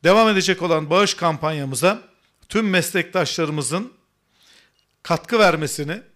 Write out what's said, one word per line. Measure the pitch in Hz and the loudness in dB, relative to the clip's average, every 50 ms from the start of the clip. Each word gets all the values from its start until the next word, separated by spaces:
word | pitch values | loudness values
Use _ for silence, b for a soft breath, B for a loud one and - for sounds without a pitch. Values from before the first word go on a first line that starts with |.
| - | 4
Devam | 165 190 220 226 220 | 4 4 6 4 4
edecek | 208 190 175 - 185 - 170 | 2 0 0 0 -2 -2 0
olan | 180 165 156 156 147 | 0 0 0 0 0
bağış | 165 190 208 190 - | 2 2 2 2 0
kampanyamıza | - 175 170 160 143 - 151 160 151 139 135 135 117 151 180 208 226 - _ _ _ _ _ _ _ _ _ | -2 -2 -2 -2 -2 -4 -4 -4 -4 -6 -6 -6 0 0 0 0 0 -8 _ _ _ _ _ _ _ _ _
tüm | - 214 220 208 | -4 -2 -2 0
meslektaşlarımızın | 185 180 165 - - 185 160 170 - 185 170 139 - - 165 151 151 151 139 127 147 180 220 254 _ _ _ _ _ _ _ b b b b b b b b b b b b _ _ _ _ | 0 0 0 0 -2 -4 -4 -2 -2 -2 -2 -2 -2 -4 -4 -2 -2 -4 -4 -4 -4 -6 -6 -8 _ _ _ _ _ _ _ b b b b b b b b b b b b _ _ _ _
katkı | - 170 156 - - 233 226 | -4 -4 -4 -2 -2 2 4
vermesini | 214 185 160 160 151 139 - - 147 143 170 214 - _ _ | 4 4 4 2 -2 -4 -4 -6 -6 -6 -8 -10 -10 _ _